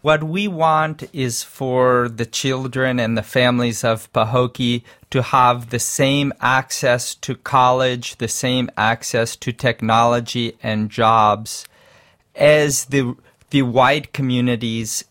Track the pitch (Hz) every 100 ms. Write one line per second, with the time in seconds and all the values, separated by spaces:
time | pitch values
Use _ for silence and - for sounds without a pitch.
0 | 151 156 156 175 208 170 160 156 156 151
1 | - - 127 120 - - 135 127 127 123
2 | 120 113 117 - 135 131 131 131 131 123
3 | 113 113 - 131 123 123 123 110 120 113
4 | - - 110 127 123 - 123 120 - -
5 | _ 135 123 135 123 123 117 120 - -
6 | 139 139 139 - 127 131 131 - 135 123
7 | - - - 123 - 135 127 127 131 123
8 | 117 - 113 - 127 127 123 - 107 117
9 | - 117 113 - - 120 127 113 113 113
10 | 120 120 117 127 117 - 110 107 107 -
11 | 113 113 107 104 110 - - _ _ _
12 | _ _ _ - 147 151 147 135 - 139
13 | 123 123 _ _ _ 139 127 120 127 147
14 | 139 - 131 123 123 117 117 113 110 -
15 | -